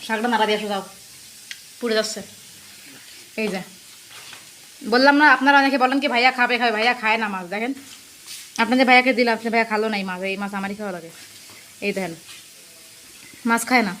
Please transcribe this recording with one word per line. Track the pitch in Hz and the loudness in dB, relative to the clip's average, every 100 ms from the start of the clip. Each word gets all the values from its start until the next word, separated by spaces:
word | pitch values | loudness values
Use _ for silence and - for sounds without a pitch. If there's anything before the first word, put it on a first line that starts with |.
| - | -6
শাকটা | 220 240 | -4 0
নাড়া | 226 214 | 0 0
দিয়ে | 214 | 0
আসো, | 208 | -2
যাও। | 202 185 - - - - - - - - - | -6 -8 -18 -20 -20 -20 -20 -18 -18 -18 -8
পুড়ে | 240 | -2
যাচ্ছে। | 220 214 - 190 - - - - - - - - - - - | 0 -2 -6 -14 -20 -20 -20 -20 -20 -20 -20 -20 -20 -16 -6
এই | 220 | -4
যে। | 185 180 - - - - - - - - - - - | -4 -10 -18 -20 -20 -20 -20 -20 -20 -20 -20 -20 -14
বললাম | 220 233 277 285 | -2 4 6 6
না, | 302 | 6
আপনারা | 262 262 277 | 6 6 4
অনেকে | 269 262 | 4 2
বলেন | 254 269 | 2 2
কি, | 277 | 0
"ভাইয়া | 240 254 | 2 2
খাবে, | 254 247 240 | 2 0 2
খাবে।" | 240 | 0
ভাইয়া | 214 226 | 0 0
খায় | 240 220 220 | 0 0 -2
না | 220 | -2
মাছ, | 190 180 | -6 -8
দেখেন। | 196 233 277 - - - - - - - - | -8 -6 -8 -12 -20 -20 -20 -20 -18 -16 -4
আপনাদের | 226 254 262 | 0 2 6
ভাইয়াকে | 247 254 | 6 6
দিলাম, | 226 240 | 2 0
আপনাদের | 226 226 | 0 -2
ভাইয়া | 226 | -2
খালো | 220 214 220 | 0 -2 -2
না | 214 | -4
এই | |
মাছ, | 190 180 | -6 -6
এই | 190 190 | -6 -6
মাছ | 202 | -6
আমারই | 202 196 | -6 -8
খাওয়া | 202 208 | -8 -10
লাগে। | 180 165 - - - - - - - | -10 -12 -20 -20 -20 -20 -20 -20 -8
এই | 202 | -6
দেখেন, | 196 185 165 - - - - - - - - - - - - 240 | -4 -6 -10 -16 -20 -20 -20 -20 -20 -20 -20 -20 -20 -20 -8 0
মাছ | 233 226 | 0 2
খায় | 247 | 0
না। | 214 180 | 0 -4